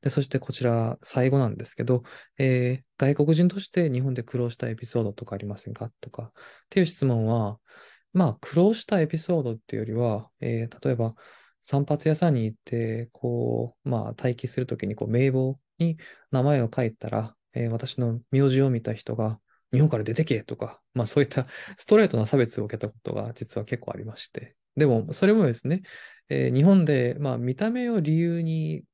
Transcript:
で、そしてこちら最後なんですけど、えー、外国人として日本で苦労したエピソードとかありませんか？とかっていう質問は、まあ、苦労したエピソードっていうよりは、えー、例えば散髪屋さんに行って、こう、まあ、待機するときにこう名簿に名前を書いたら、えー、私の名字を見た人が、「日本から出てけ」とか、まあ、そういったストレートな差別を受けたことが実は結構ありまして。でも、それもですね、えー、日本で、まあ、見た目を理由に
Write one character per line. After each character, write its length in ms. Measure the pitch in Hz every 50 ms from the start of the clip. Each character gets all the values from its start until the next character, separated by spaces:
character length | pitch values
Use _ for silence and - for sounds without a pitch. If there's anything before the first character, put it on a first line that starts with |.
| -
で、 80 | 143
そ 100 | - -
し 80 | 139 -
て 100 | - 135
こ 120 | - - 131
ち 120 | - 127
ら 340 | 123 117 117 113 113 117 - -
最 280 | - - - 127 131
後 80 | 135 139
な 100 | 131 110
ん 80 | 104
で 80 | - -
す 100 | - -
け 100 | - -
ど、 180 | 120 127 123 120 - - - - _ _
え 460 | _ 135 131 127 127 123 123 127 131 -
ー、 20 | _ _ _
外 160 | - 135 143
国 200 | - 147 147 160
人 140 | 156 175 180
と 120 | 175 196
し 80 | 190 -
て 220 | _ 185 175 156
日 100 | 131 123
本 120 | 131 135 127
で 100 | 123 117
苦 140 | 117 - 127
労 120 | 120 120
し 60 | 117
た 120 | _ - 120
エ 60 | 113
ピ 100 | 110 -
ソ 140 | 120 - 120
ー 40 | 113
ド 80 | 101 101
と 120 | - -
か 120 | - -
あ 20 | 98
り 80 | 104
ま 100 | 104 101
せ 140 | 101 - -
ん 40 | 107
か？ 160 | - - 117 _ _
と 100 | - -
か 140 | _ - 117
っ 80 | 113 _ _ - - - - _ _
て 120 | - 202
い 20 | 185
う 40 |
質 180 | 160 - - -
問 220 | 135 120 113 110
は、 320 | 110 117 117 110 101 107 - _ _ - - - - - _ _ _ _
ま 140 | 185 185 143
あ、 80 | 117 -
苦 160 | - - -
労 180 | 160 175 202 226
し 100 | 220 -
た 160 | - 220 190
エ 60 | 160
ピ 100 | 156 -
ソ 240 | 160 160 - 180 165
ー 20 | 139
ド 80 | 120 113
っ 20 | 113 _
て 100 | _ -
い 20 | 107
う 40 | 110
よ 20 |
り 60 | 117 117
は、 360 | 113 123 120 107 104 110 _ _ _
え 280 | - 120 117 113 113 117
ー、 160 | - - -
例 80 | 135 131
え 20 |
ば 180 | 113 117 113 113 _ - - - - _ _ _ _ _
散 240 | - - 139 143
髪 160 | - 151 147 -
屋 120 | 160 156
さ 140 | 151 - 170
ん 40 | 151
に 100 | 123 113
行 100 | 110 110
っ 40 | _ _
て、 440 | - - 117 117 113 113 113 117 113 _
こ 640 | - - 123 120 120 120 120 117 117 117 120 _ _ _
う、 40 | 139
ま 100 | 123 113
あ、 40 | 107 110
待 260 | 117 - - 127 123
機 140 | 117 - 131
す 100 | - -
る 80 | 127
と 100 | - 117
き 120 | - - 98
に 80 | 107
こ 100 | - -
う 20 | 110
名 220 | 110 120 131 135
簿 280 | 131 131 131 131 135 - _ _ _ _
に 180 | 165 165 160 160 - - - _ _ _ -
名 100 | 131 127
前 180 | 143 147 139 120
を 80 | 113 113
書 100 | - 123
い 80 | 113 110
た 160 | _ - 113
ら、 260 | 110 110 110 110 _ _ _ _ _
え 140 | 123 120 117
ー、 20 |
私 280 | 113 117 - 131 - -
の 220 | 123 117 113 117 117 _ -
名 160 | 135 139 139
字 120 | 131 131
を 100 | 135 135
見 120 | 127 117 113
た 100 | - 117
人 220 | 107 - - 120
が、 240 | 113 113 107 113 - _ _ _ _ _ _ -
「日 80 | 127
本 80 | 147 156
か 100 | - 113
ら 60 | 104
出 100 | - 110
て 100 | - 160
け」 180 | 160 131 110 -
と 120 | - -
か、 240 | - - - - _ _ _ _
ま 100 | 123 120
あ、 20 |
そ 140 | 110 - 147
う 40 | 143
い 20 |
っ 20 | 139
た 180 | - - 127 - - - - - -
ス 100 | _ -
ト 100 | - 214
レ 80 | 214 220
ー 40 | 170
ト 80 | -
な 100 | 117 107
差 100 | 110 -
別 240 | 139 123 117 - -
を 40 | 107
受 120 | 104 -
け 20 | 107
た 100 | - 104
こ 60 | - - _
と 120 | - -
が 180 | 104 104 113 117
実 260 | - - - - -
は 40 | 107
結 160 | - - 117
構 120 | - - -
あ 40 |
り 80 | - 110
ま 120 | 110 104
し 120 | - - -
て。 280 | _ - - - _ _ _ _ _
で 80 | - 151
も、 280 | 143 120 113 110 156 156
そ 120 | - -
れ 60 | 190 214
も 140 | 220 202
で 80 | 139 117
す 120 | - -
ね、 160 | 127 156 190 190 - - - - - - - _ _
え 200 | 143 135 131 127
ー、 60 | 123
日 100 | 131 143
本 200 | 185 196 190 170
で、 320 | 151 147 131 123 120 123 -
ま 140 | 147 135 127
あ、 40 | 120
見 180 | 120 127 131
た 140 | 131 208 220
目 180 | 233 247 247 240
を 120 | 233 214
理 180 | 160 147 156 160
由 240 | 170 170 170 170 170
に 400 | 160 160 160 156 156 156 147 - _